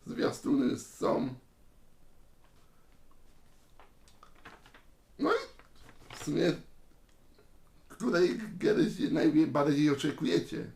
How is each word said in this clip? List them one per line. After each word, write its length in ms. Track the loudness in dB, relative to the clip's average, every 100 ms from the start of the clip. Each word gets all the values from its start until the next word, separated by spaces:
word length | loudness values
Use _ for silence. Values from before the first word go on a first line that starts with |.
| -10
zwiastuny 720 | -4 -4 -4 -2 0 0 -2
są. 560 | -10 -6 -2 -2 -4 -8 -20 _ -20 -20 -20 -20 -20 -20 -20 -20 -20 -20 -20 -20 -20 -20 -20 -20 -20 -20 -20 -20 -20 -20 -20 -20 -20 -20 -20 -20 -20 -20 -20 -20 -20 -20 _ -4
No 120 | 0
i 40 | 0 -2 -16 -20 -20 -20 -20 -20 -12
w 80 |
sumie, 280 | -4 2 2 0 -8 -20 -20 -20 -20 -20 -20 -20 -20 -20 -20 -20 -20
której 500 | -6 -2 2 2 0
gry 520 | -8 -2 0 4 2
się 200 | 0 -2
najbardziej 800 | 2 4 4 2 2 2 4 2
oczekujecie? 800 | 2 -2 -2 0 0 -2 -10 -10